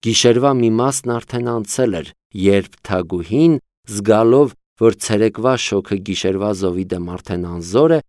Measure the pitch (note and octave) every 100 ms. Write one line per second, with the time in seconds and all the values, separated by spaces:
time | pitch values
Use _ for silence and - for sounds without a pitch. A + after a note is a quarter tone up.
0 | A2+ G#2+ A#2+ A#2 C#3 C3 A#2 A2 C3 C3
1 | B2 A#2+ - B2 A#2+ A#2 G#2 - B2+ F2
2 | D2+ _ _ G2+ F#2+ G2 F#2 _ - F#2
3 | E2+ F2+ F2 B2 E3 D3 _ _ - G#2
4 | G2+ G#2+ A2+ C3 C#3 - _ _ A2+ -
5 | - G#2+ A2 G#2 A#2+ B2+ - G2+ F#2+ G2
6 | G2+ F#2 F#2+ F#2+ G#2 G2 F#2+ F2+ F#2 F2+
7 | F2 F2+ - F2 F2 F2 F2 G#2+ D#3+ D#3+